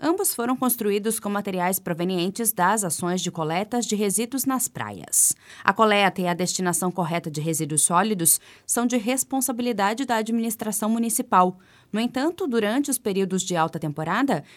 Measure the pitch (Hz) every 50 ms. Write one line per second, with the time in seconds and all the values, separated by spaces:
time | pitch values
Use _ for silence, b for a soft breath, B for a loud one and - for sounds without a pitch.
0 | - 302 349 392 403 - - - 233 240 262 254 262 247 247 - 220 208 202 208
1 | 202 226 220 220 - 202 202 202 202 202 190 180 175 180 190 190 - 185 175 156
2 | 175 185 190 175 170 190 190 - 233 226 233 - 175 185 208 226 214 170 147 -
3 | - 180 180 185 - 180 - 170 160 156 165 175 208 - - 240 233 - 214 202
4 | 214 202 190 - 233 233 269 269 - 269 262 254 - - - - 117 104 104 90
5 | - - - - - - - B B B B B B 202 196 - 226 214 208 202
6 | 202 190 180 - 180 175 175 170 180 175 - - 185 180 170 - 190 180 170 185
7 | 175 156 165 170 165 165 147 151 147 165 160 143 160 147 156 147 - - 180 175
8 | 196 220 214 180 165 160 - B B B B B B - - 240 240 240 240 247
9 | 202 220 202 175 - - - 269 262 - 254 226 240 247 240 196 196 202 226 226
10 | 277 247 240 220 220 220 226 233 226 233 220 - 220 214 202 - 220 208 226 233
11 | 233 233 220 - 247 - - 185 180 185 185 b b b b b b b - 208
12 | 233 240 233 254 269 320 359 - 381 311 233 233 214 202 220 269 285 285 262 -
13 | - 214 190 196 196 180 185 190 180 185 180 165 160 165 - 160 147 156 143 156
14 | 156 160 180 220 269 277 220 147 143 B B